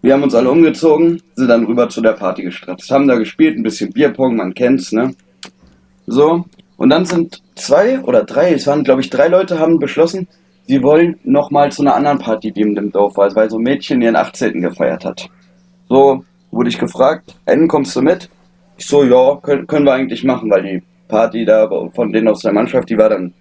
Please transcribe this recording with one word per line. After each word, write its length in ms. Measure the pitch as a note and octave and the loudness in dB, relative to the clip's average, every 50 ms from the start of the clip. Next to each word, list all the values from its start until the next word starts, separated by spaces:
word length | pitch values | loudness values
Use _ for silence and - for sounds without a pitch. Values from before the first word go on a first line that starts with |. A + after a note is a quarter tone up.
Wir 120 | - B2 C3+ | 4 2 2
haben 100 | C#3 C#3+ | 2 2
uns 120 | C3 C3 | 2 2
alle 140 | A#2 C3 B2+ | 2 2 4
umgezogen, 720 | C#3 E3+ E3 D#3 D#3 - D#3+ D#3+ D3+ D3+ E3+ E3+ E3+ E3 _ _ _ | 4 4 4 4 2 0 2 2 4 4 2 0 0 -2 _ _ _
sind 140 | - C3 A#2+ | -4 2 2
dann 160 | A#2 A#2 A2+ | 2 2 2
rüber 220 | G#2 A#2 A#2+ A#2+ A2+ | 0 0 0 0 -2
zu 120 | - A2+ | -2 0
der 120 | A2+ A2+ G#2+ | 0 0 0
Party 300 | - G2+ F#2 F#2 F2+ F2+ | 0 -4 -6 -6 -6 -10
gestratzt, 460 | F2+ F2 - - - F2+ - - - | -10 -12 -12 -14 -14 -14 -14 -8 -2
haben 160 | C3 C#3 C#3+ | 0 2 2
da 80 | C#3 B2+ | 2 2
gespielt, 420 | A#2 A2 - - - D#3 D#3 - | 0 -2 -4 0 2 2 2 2
ein 60 | A#2 A2 | -2 -6
bisschen 280 | A2 G#2+ - G#2+ F#2+ - | -6 -6 -6 -8 -6 -2
Bierpong, 420 | A#2+ D3+ C#3 - - C3+ C3 A#2 | 0 0 0 0 0 -2 -2 0
man 180 | A2 F#2 F#2+ F#2 | -2 -4 -6 -4
kennt's, 380 | - B2 B2 C3+ C3 - - | -2 0 2 2 0 -2 -4
ne? 220 | G#2+ A2 B2 C3 C3 _ _ _ _ _ - - _ _ _ _ _ _ _ _ _ _ _ | -2 -2 -2 -2 -6 _ _ _ _ _ -20 -20 _ _ _ _ _ _ _ _ _ _ _
So, 380 | - A#2 C3 D3 D#3 E3+ E3+ F3 - _ _ _ _ _ | -4 0 2 2 2 2 -2 -4 -10 _ _ _ _ _
und 120 | - - C3 | -2 0 2
dann 160 | D3 E3+ F#3 | 2 2 0
sind 360 | F3 F3+ E3+ E3 E3+ - - _ _ _ | -2 -2 -4 -4 -4 -8 -20 _ _ _
zwei 440 | - - - C3+ E3 G#3 A#3+ C4+ C4+ | -12 -2 0 2 2 2 2 0 -2
oder 220 | - B2 B2 A2 G#2+ | -2 0 0 0 0
drei, 300 | - - C3 E3 F3+ E3 | 0 -2 0 2 2 0
es 140 | C3 - | 0 0
waren, 160 | C#3+ C#3+ D3+ C3+ | -2 -2 0 2
glaub 160 | C#3+ C3 C3 | 0 0 0
ich, 100 | C3 - | -2 -4
drei 180 | - B2+ C#3+ | 0 0 2
Leute, 320 | E3 F3+ F#3 F#3+ F3+ F3+ D#3+ | 4 4 2 2 0 -2 -2
haben 200 | D#3 E3 E3+ D#3+ | 0 0 2 0
beschlossen, 480 | D3+ C3+ - D3+ E3 E3+ - F#3+ F3+ _ _ _ _ _ _ _ _ | 0 -4 0 0 0 0 0 -8 -10 _ _ _ _ _ _ _ _
sie 160 | - C3 C#3 B2 | -2 -2 2 2
wollen 360 | C#3 D3+ E3 E3+ F3 D#3+ _ _ | 4 4 4 2 2 -2 _ _
noch 260 | - C3+ C#3+ C#3+ - | 0 0 0 0 0
mal 220 | D3 C#3+ D3 D3 | 0 0 0 0
zu 100 | C#3+ - | 0 -2
einer 140 | C#3 C#3 - | 0 0 0
anderen 240 | - C#3+ D3 C#3+ - | 0 0 0 -2 -2
Party, 320 | - A#2 A2 G#2+ - A2 | -2 -4 -4 -4 -4 -8
die 100 | G2 G#2 | -4 -2
in 140 | G#2+ G#2+ G2+ | -2 -2 -2
dem 160 | G2+ G2+ G2+ | -2 -6 -2
Dorf 260 | - G2 G2+ G2 - | 0 0 0 2 2
war, 160 | G2+ G2 G2 G2 | 0 0 2 2
weil 140 | A2 A2 G#2+ | 0 0 0
so 80 | A2+ | 0
ein 60 | A2 A2+ | -4 -2
Mädchen 380 | B2+ C#3+ C#3 - - D3 B2+ | -2 -2 -4 -4 -4 -2 0
ihren 140 | A#2 A#2 A2+ | 0 2 2
achtzehnten 460 | - - - - - B2+ G#2 - E2 | 0 0 -2 -4 -4 -4 -4 -2 -2
gefeiert 420 | F2+ E2+ - - - - D#2+ - - | -4 -6 -4 -2 -2 -2 -2 -4 -8
hat. 260 | - - - - - _ _ _ _ _ _ _ _ _ _ _ _ | -12 -12 -12 -16 -20 _ _ _ _ _ _ _ _ _ _ _ _
So, 340 | B2 C3+ C#3 C#3 C3+ C3 - _ _ _ _ _ | 2 4 4 4 2 0 -6 _ _ _ _ _
wurde 180 | - A2+ A#2+ A#2+ | -4 -4 -2 -2
ich 80 | A#2 | -2
gefragt, 580 | - A#2+ - - - B2+ C#3 D#3+ - _ - - _ _ | -4 -6 -8 -2 0 0 0 0 -2 _ -20 -20 _ _
„Ennen, 220 | - - C#3 D#3+ | -2 0 2 2
kommst 280 | E3 - D3 C3+ - - | 0 0 -2 -2 -4 -4
du 60 | B2+ | -2
mit?“ 280 | C3 D3+ F3+ F3+ - _ _ _ _ _ _ _ _ _ _ | 0 0 0 -2 -4 _ _ _ _ _ _ _ _ _ _
Ich 80 | _ - | _ -6
so, 180 | - C#3+ C#3+ C#3+ | 0 2 2 4
„Ja, 340 | B2 B2 B2+ B2+ C3+ C#3+ C#3 | 6 4 4 4 4 0 -2
können, 240 | - D3 C#3+ C3 - | -2 -4 -4 -4 -2
können 200 | - D#3 D3 C#3+ | -4 -2 2 2
wir 80 | C#3 C3 | 2 2
eigentlich 300 | C3 C3+ A#2 A#2+ A2+ A#2+ | 2 -2 -6 -6 -4 -2
machen“, 280 | C3 B2 A2+ A2+ A2 | -2 -2 -2 0 0
weil 100 | G2+ F#2+ F#2+ | 0 0 0
die 200 | G2+ F#2+ F#2 _ _ _ _ _ | -2 -8 -10 _ _ _ _ _
Party 380 | _ A2 G#2+ A2+ A2+ G#2+ A#2 A2+ | _ 0 0 0 0 -2 -4 0
da 220 | - A2 A2 A2 - G2 D2+ - E2+ - | 2 2 2 2 0 -2 -6 -6 -6 -4
von 160 | A#2+ A#2 G#2 G2+ | -4 -4 -2 0
denen 140 | A2 A2+ | 0 0
aus 140 | A2 G#2 - | 0 0 0
der 120 | - A2 G2+ | -2 -2 0
Mannschaft, 360 | G#2 A#2 A#2 - B2+ F2+ - | 0 -2 0 -2 -4 -2 -2
die 80 | A2+ | 0
war 120 | G#2+ A2 A2 | 2 2 2
dann 240 | G#2+ F#2 F#2 F2+ _ _ | 2 -2 -4 -10 _ _